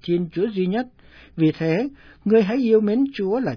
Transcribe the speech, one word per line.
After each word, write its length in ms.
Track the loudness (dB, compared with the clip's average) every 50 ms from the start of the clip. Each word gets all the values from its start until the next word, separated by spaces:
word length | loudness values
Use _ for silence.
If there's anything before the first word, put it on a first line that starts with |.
| -4
Thiên 260 | -2 -2 -2 -2 -4
Chúa 160 | -4 -4 -4
duy 180 | -2 -2 -2 -2
nhất. 220 | -2 -2 -4 -4 -6 _ _ -20 -20 -20 -20 -20 -16 -4
Vì 160 | 0 0 0 0
thế, 320 | 0 -2 -2 0 0 -2 -4 -8 -14 -20 -20 -20 -8 -2
ngươi 160 | 2 4 4
hãy 160 | 4 2 0
yêu 240 | -2 0 2 2 2
mến 220 | 2 2 0 0 0 -2 -2
Chúa 260 | -6 -4 -2 -2 -2
là 160 | -2 -4 -6